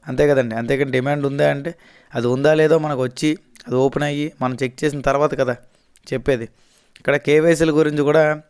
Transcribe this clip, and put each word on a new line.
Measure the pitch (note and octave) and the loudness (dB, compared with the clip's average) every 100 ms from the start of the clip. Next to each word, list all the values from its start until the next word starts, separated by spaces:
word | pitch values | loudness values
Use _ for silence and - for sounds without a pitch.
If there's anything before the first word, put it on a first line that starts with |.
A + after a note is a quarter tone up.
| - | -8
అంతే | C3 D3 | 0 2
కదండి. | C#3 A#2+ A2 | 2 0 -4
అంతేకాని | A#2 C#3 C#3 | -2 -2 0
డిమాండ్ | B2+ C3 D3 C#3 | -2 -2 -2 -2
ఉందా | C#3 D3 C#3+ | 0 0 -2
అంటే, | C#3+ F3 _ _ _ B2 | -8 -14 _ _ _ -4
అది | A#2+ | -2
ఉందా | B2+ D3 | 2 2
లేదో | D#3 D#3 D#3+ | 4 4 2
మనకు | D3+ C3+ | 0 -4
వచ్చి, | B2+ - D3+ D3+ _ _ - | -4 -2 -4 -4 _ _ -4
అది | B2+ | 0
ఓపెన్ | C3+ D3 | 0 0
అయ్యి | D3 D3 D3+ - | -4 -4 -6 -6
మనం | B2+ B2 | -6 -4
చెక్ | C3 B2+ | -6 -4
చేసిన | D3+ C#3+ | -6 -2
తర్వాత | C3 C#3 D3+ C#3 | -2 0 0 0
కదా | B2+ A#2+ - _ _ _ - | -4 -4 -10 _ _ _ -8
చెప్పేది. | B2+ B2 B2+ A2+ _ _ _ _ - | -6 -2 -2 -4 _ _ _ _ -8
ఇక్కడ | - C#3+ | -2 -2
కేవైసీల | - D3 E3 D#3+ D#3+ | 2 2 4 4 2
గురించి | D3+ D3+ D3+ | 2 2 2
కూడా | C#3+ D3+ D3+ D3+ _ | 2 4 2 0 _